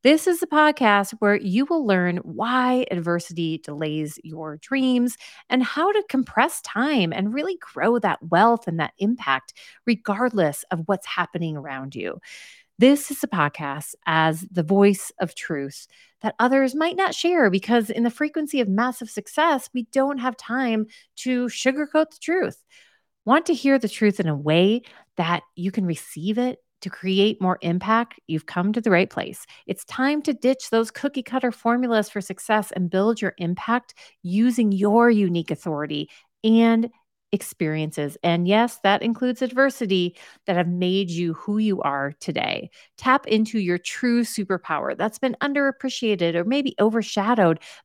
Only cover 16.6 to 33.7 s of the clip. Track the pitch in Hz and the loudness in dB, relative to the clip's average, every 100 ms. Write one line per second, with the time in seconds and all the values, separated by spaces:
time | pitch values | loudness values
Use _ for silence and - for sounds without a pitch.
16.6 | 262 277 330 370 381 - 339 349 220 190 | 2 0 -2 0 -2 0 0 4 4 2
17.6 | 190 240 214 220 233 - 302 311 294 277 | 2 0 2 0 -2 0 -4 -4 -2 -2
18.6 | 208 196 247 247 226 - - - 330 269 | 0 0 0 -4 -10 -12 -6 0 2 0
19.6 | - 254 226 269 269 277 247 240 - 247 | -2 -8 -2 0 0 -2 -4 -6 -6 -2
20.6 | 254 220 214 - _ - 254 247 247 - | 0 -2 -4 -10 _ -10 -2 -2 -2 -2
21.6 | 262 269 294 311 311 - - 359 339 - | -2 -2 0 0 0 -4 -2 0 0 -6
22.6 | _ _ _ _ _ _ - 277 330 294 | _ _ _ _ _ _ 2 2 2 0
23.6 | 277 269 226 - 214 196 165 147 147 165 | 2 2 0 2 2 2 -2 -2 2 4
24.6 | 190 233 - - _ - 170 175 _ - | 4 2 -4 -20 _ -6 -2 -2 _ -6
25.6 | 180 202 185 160 - - 175 220 254 254 | -4 -2 -2 -4 -8 -8 -4 -2 -2 -6
26.6 | _ _ 180 - 185 190 202 - 185 - | _ _ -14 -8 -2 2 2 2 -2 0
27.6 | - 175 190 226 233 - - 160 - - | -2 -2 0 0 0 -10 -6 -6 -4 -4
28.6 | 185 220 220 175 190 - - - - - | -2 0 2 2 2 -4 -8 -12 -20 -20
29.6 | - 190 - - 269 302 294 240 247 262 | -10 -10 -10 -2 -2 0 -2 0 0 0
30.6 | - 226 226 - 285 277 240 262 247 - | 0 0 0 -4 -6 -6 -6 -2 -2 -2
31.6 | 233 240 254 226 208 208 185 196 - 214 | -2 0 2 0 0 -8 -8 -12 0 0
32.6 | 196 - 175 190 208 220 202 - 170 180 | 0 -4 0 2 2 0 -4 -4 -4 -4
33.6 | - | -2